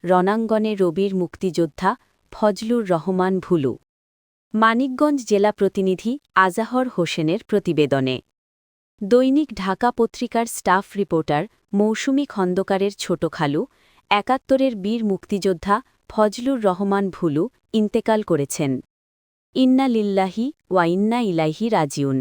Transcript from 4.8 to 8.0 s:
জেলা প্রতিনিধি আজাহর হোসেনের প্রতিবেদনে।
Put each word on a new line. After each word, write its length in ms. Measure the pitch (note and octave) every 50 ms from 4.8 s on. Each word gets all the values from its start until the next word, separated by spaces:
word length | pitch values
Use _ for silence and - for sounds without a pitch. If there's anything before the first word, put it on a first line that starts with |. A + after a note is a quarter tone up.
| C4+ C4+ B3+ B3 D4 D4+ D4 C#4 A#3
জেলা 260 | - G#3 G3 G3+ G#3
প্রতিনিধি 640 | G#3 - G3+ F#3+ _ G3+ F#3+ F#3+ F#3 E3+ - A3+ B3+ D4 _ _ _
আজাহর 500 | F#3+ F#3+ F#3 F3+ - A3 A3+ B3 B3+ C4
হোসেনের 540 | B3+ - - E3+ D3+ - - D#3+ D#3 E3+ A3 - -
প্রতিবেদনে। 680 | G#3+ G3+ - - D#3+ C#3+ D3 C3 C#3 C3+